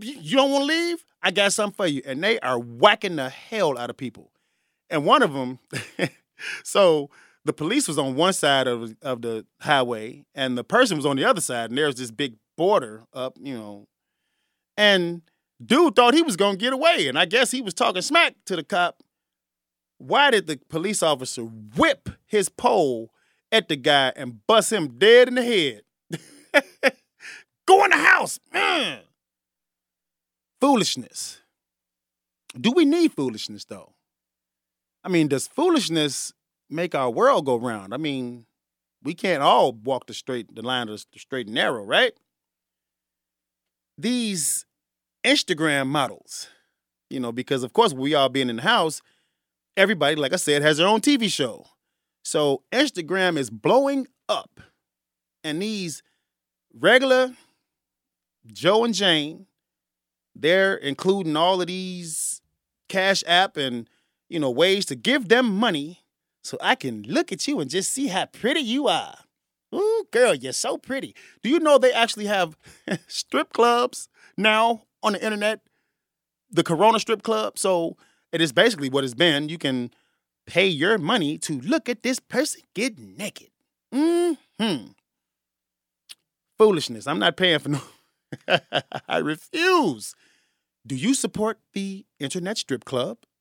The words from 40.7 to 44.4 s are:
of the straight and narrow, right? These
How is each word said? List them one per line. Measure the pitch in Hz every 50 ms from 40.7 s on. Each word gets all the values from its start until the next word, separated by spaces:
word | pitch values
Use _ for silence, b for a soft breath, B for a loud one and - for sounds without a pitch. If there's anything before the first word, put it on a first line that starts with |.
| 127 123 120 107
of | 104 101 - _ _
the | 110
straight | - - 135 131 117 101
and | 110
narrow, | 147 202 202 139 110 101
right? | 101 139 196 254 240 - _ _ _ _ _ _ _ _ _ _ _ _ _ _ _ _ _ _ _ _ _ _ _ _ _ _ _ _ _ _ _ _ _ _ _ _ -
These | 143 226 247 247 233 214 196 170